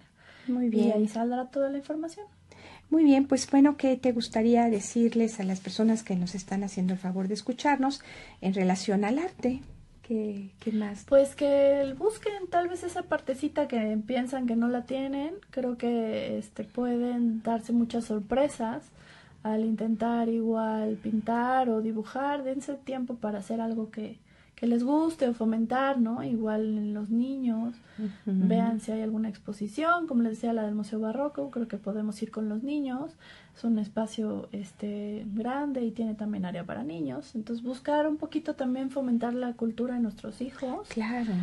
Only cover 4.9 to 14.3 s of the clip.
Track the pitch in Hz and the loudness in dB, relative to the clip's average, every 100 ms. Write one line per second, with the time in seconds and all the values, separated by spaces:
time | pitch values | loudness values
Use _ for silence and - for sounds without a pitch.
4.9 | 240 233 226 226 220 190 190 185 202 220 | 2 4 4 2 0 -2 -2 -4 2 2
5.9 | 220 - 185 175 196 - 196 196 196 185 | 2 0 -2 -2 -6 -6 -4 -4 -2 0
6.9 | 185 185 190 190 208 - 240 294 269 262 | 0 -2 -2 -2 -2 -4 0 2 4 2
7.9 | 277 - - - - 185 190 185 185 - | -2 -8 -18 -18 -4 0 2 2 2 2
8.9 | 196 208 277 370 - 247 262 - - - | 2 2 0 -2 -2 -2 -2 -8 -18 -20
9.9 | - - 220 214 202 196 - 226 214 208 | -14 -4 -2 -2 -6 -10 -10 -4 -2 -2
10.9 | 202 - 277 277 - 285 277 277 277 269 | -6 4 6 6 2 4 6 6 6 2
11.9 | 269 403 427 427 403 370 349 349 359 349 | 0 -2 0 -4 -4 0 0 0 -2 -6
12.9 | 359 349 302 - 262 294 294 285 240 214 | -6 -2 -2 -2 -4 -2 0 0 0 0
13.9 | 214 214 247 247 | -2 -2 -2 -2